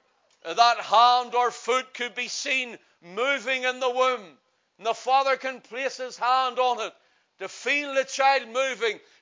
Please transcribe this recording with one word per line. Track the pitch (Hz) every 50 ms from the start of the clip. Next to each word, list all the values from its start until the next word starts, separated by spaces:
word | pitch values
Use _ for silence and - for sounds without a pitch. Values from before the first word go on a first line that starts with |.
| _ _ _ _ _ _ _ _
that | - 165 165 175 233 240 233 214
hand | 185 - 196 220 240 247 247 247 247 233 202
or | 240 247 233
foot | - - - 226 247 262 254 - -
could | - 247 240 -
be | 247 240 220
seen | - - - 285 269 262 254 240 202 - _ _ _ _
moving | 165 170 185 214 247 277 277 262 202 254 269 254
in | 254 254 254 254
the | 262 247
womb, | 240 254 262 254 254 226 196 165 135 _ _ _ _ _ _ _ _ -
and | 190
the | 226 226
father | - - 247 262 269 269 269 262
can | 262 - 262 254 233
place | - - 214 254 269 240 247 -
his | 254 247 -
hand | - 233 247 254 262 262 254 233 247
on | 254 247 240 214
it | 220 175 - _ _ _ _ _ _ _ _ -
to | 190 180
feel | - - - 247 285 285 294 277 269
the | 269 262
child | 262 - - 269 269 277 262 240 226
moving, | 226 254 269 269 247 190 226 226 202 156 - _ _ _